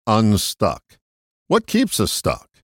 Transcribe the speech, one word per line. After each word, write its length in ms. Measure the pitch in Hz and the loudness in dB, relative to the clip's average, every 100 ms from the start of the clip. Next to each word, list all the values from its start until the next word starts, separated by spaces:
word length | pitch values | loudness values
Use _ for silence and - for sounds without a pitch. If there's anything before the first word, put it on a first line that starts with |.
| - | 0
unstuck. 920 | 110 110 104 - - 95 - _ _ _ _ _ _ - | 2 4 2 -2 -4 -4 -4 _ _ _ _ _ _ -2
What 180 | 214 - | -2 0
keeps 340 | 220 254 - | 0 0 -2
us 120 | 98 | -2
stuck? 360 | - - 62 - _ _ | -2 -6 -6 -12 _ _